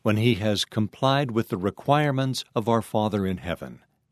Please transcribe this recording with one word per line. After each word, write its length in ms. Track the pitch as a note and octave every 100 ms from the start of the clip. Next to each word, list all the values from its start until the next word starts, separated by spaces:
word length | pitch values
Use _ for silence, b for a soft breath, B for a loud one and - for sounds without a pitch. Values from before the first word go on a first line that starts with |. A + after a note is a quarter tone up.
when 160 | A2 G#2+
he 180 | A#2+ G2
has 300 | G#2+ G2+ -
complied 640 | A#2 G#2 - C3+ C#3 C3+
with 200 | A2 -
the 80 | G2+
requirements 840 | F#2+ - - D3 D3 C3 C3+ B2+ - B2
of 120 | G#2+
our 140 | A2+
Father 440 | - A2 G#2+ G2+ F#2+
in 120 | F#2
heaven. 420 | F2+ D#2+ C2 A#1+ _ _ _